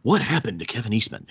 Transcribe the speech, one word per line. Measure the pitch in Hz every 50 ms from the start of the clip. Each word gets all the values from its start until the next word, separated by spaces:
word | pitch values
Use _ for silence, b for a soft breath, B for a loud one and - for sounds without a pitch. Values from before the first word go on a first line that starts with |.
| B
What | 117 185 208 139
happened | - 147 165 - - 98 85
to | 80
Kevin | - - 117 117 113 107
Eastman? | 110 107 - - - - B